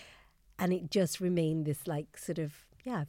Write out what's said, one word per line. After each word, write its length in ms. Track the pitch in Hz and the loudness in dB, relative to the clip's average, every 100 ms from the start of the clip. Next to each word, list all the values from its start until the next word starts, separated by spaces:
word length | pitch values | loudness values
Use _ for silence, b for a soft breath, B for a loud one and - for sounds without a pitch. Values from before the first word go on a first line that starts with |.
| B B B B _ - | B B B B _ 0
And 160 | 185 | 2
it 160 | 180 165 | 2 0
just 300 | 202 180 - | 2 2 2
remained 460 | 180 175 160 160 151 | 2 4 4 2 0
this, 220 | 143 180 | -2 -2
like, 300 | 151 151 - | -4 -6 -8
sort 200 | - 165 | -6 -4
of, 160 | 151 - - - | -4 -8 -20 -14
yeah, 220 | 254 208 | -6 -4